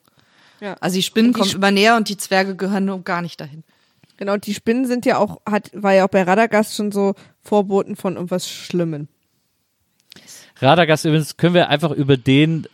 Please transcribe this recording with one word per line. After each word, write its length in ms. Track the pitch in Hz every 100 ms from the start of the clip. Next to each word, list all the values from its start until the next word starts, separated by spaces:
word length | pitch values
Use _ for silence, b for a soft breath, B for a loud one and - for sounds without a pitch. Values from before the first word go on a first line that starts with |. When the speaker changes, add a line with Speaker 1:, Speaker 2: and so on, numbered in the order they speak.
| b b b b b b
Speaker 1:
Ja. 140 | 208 -
Speaker 2:
Also 140 | 165 185
die 80 |
Spinnen 260 | 165 - 233
Speaker 1:
Und 60 | 226
die 20 |
Speaker 2:
kommen 80 | 196
Speaker 1:
Sp- 80 | 196
Speaker 2:
immer 120 | 196
näher 240 | 196 220 233
und 140 | 208
die 80 | 196
Zwerge 380 | - 190 196 185
gehören 300 | 190 202 196
nur 180 | 190
gar 180 | 175 175
nicht 180 | 175 -
dahin. 240 | 156 156 - _ _ _ _ -
Speaker 1:
Genau, 180 | 196 202
die 160 | 208
Spinnen 320 | 202 - 240 254
sind 200 | 247 254
ja 120 | 185
auch, 220 | 202 - -
hat, 240 | 208 -
war 200 | - 202
ja 120 | 190 196
auch 40 |
bei 140 | 196
Radagast 520 | 180 190 226 214 214 -
schon 160 | 208
so 220 | 202 196 196 b b
Vorboten 540 | - 208 196 196 - 202
von 200 | 196 143
irgendwas 340 | 180 180 -
Schlimmem. 580 | - - 175 165 147 151 _ _ _ _ _ _ _ _ _ _ B B B B _
Speaker 3:
Radagast 480 | 131 165 156 156 165
übrigens, 320 | 156 151 -
können 160 | 170
wir 160 | 175 -
einfach 220 | 147 160
über 260 | 143 139 135
den 500 | 131 135 156 160 -